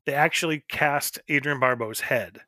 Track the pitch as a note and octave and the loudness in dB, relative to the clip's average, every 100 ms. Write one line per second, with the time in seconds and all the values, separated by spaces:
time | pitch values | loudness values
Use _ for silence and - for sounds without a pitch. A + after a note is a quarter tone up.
0 | - C#3 D#3+ - E3+ D#3 - - D3+ C#3+ | -4 2 2 2 -2 -4 -4 0 0 2
1 | - - - D3 C#3+ C#3 B2+ B2 A2+ A2+ | -2 -8 -2 0 0 2 2 2 -2 -4
2 | - B2+ F#2 - | -2 -2 -2 -12